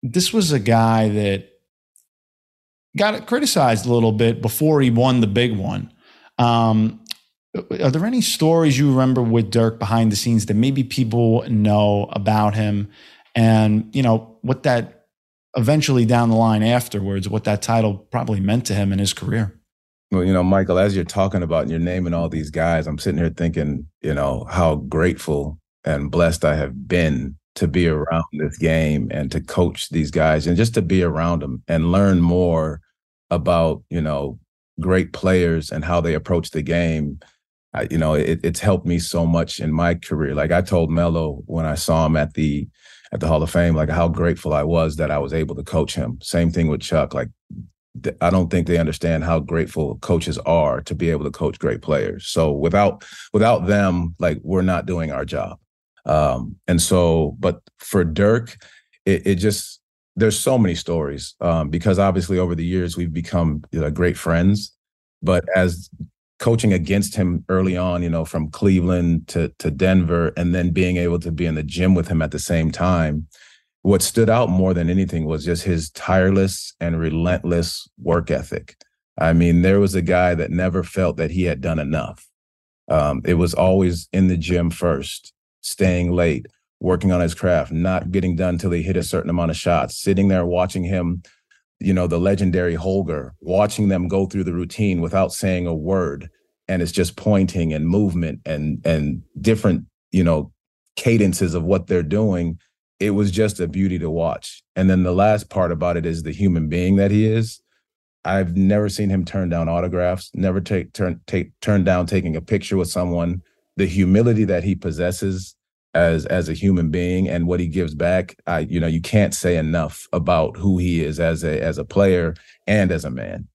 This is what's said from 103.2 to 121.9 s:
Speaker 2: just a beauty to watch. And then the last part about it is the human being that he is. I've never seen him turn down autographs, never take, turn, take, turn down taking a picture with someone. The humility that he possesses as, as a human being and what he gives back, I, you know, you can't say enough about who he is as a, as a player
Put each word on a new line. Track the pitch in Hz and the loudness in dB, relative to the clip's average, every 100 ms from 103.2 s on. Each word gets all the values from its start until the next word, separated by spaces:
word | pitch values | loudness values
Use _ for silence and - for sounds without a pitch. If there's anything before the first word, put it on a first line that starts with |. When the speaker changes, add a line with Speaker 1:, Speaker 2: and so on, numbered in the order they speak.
| 101 | 0
Speaker 2:
just | 95 107 - | 2 0 0
a | 85 | -4
beauty | 82 95 90 | 0 0 0
to | 82 | -4
watch. | 82 82 - - - _ | -2 -2 -4 -10 -20 _
And | - 92 | 0 4
then | 95 | 4
the | 90 | 2
last | 90 104 107 - | 4 4 4 0
part | 101 90 | -2 0
about | 82 87 87 | 0 -2 -2
it | 82 | -2
is | 82 | -4
the | 78 | -6
human | 78 98 85 78 | 0 0 2 0
being | 85 90 98 | 0 2 2
that | 98 | 4
he | 104 110 | 4 2
is. | 113 113 - _ _ _ _ _ _ | 2 -2 -6 _ _ _ _ _ _
I've | - 95 90 87 | -2 0 0 2
never | 95 104 104 | 4 4 2
seen | 92 101 | 0 0
him | 95 | 0
turn | 85 98 90 | -2 -2 -2
down | 85 82 | -2 0
autographs, | 85 90 90 90 90 - | 0 -2 0 0 -2 -6
never | - 92 92 | -4 -2 0
take, | 85 98 - | -2 -4 -4
turn, | - 92 85 - | -4 -4 -4 -4
take, | 95 - _ | -4 -4 _
turn | - 104 | 0 2
down | 90 90 90 | 2 2 0
taking | 95 85 80 | -2 -2 -6
a | |
picture | 82 104 - 98 | -2 -4 -2 -2
with | 87 | -2
someone. | 92 90 87 85 90 - _ _ - | -2 -2 -2 -2 -4 -10 _ _ -4
The | 95 | -2
humility | 87 90 95 120 110 | 2 4 4 4 2
that | 101 90 | 2 0
he | 90 | 0
possesses | 87 90 76 87 90 98 92 95 _ _ _ _ | -2 -4 -2 -4 -2 -6 -6 -10 _ _ _ _
as, | 82 85 82 - | 2 4 2 0
as | 92 80 | -2 -2
a | |
human | 80 98 92 80 | 0 2 2 2
being | 87 87 92 92 | 0 0 0 0
and | 87 85 | 0 0
what | 90 | 0
he | 87 | -2
gives | 80 85 | -2 -4
back, | 76 87 92 92 - - | -2 0 0 -2 -10 -6
I, | 82 | -4
you | 78 87 | -2 -2
know, | 82 | 0
you | 82 | -2
can't | 85 107 95 | 0 2 2
say | - 90 85 | 0 0 0
enough | 78 85 78 - - | 0 -2 -2 -8 -6
about | 90 82 87 80 - | -4 0 0 0 -2
who | 98 92 | 0 2
he | 90 85 | 2 0
is | 76 78 | -2 -2
as | 82 78 | -2 0
a, | 78 78 | -2 -2
as | 80 76 | -4 -4
a | |
player | 71 | -4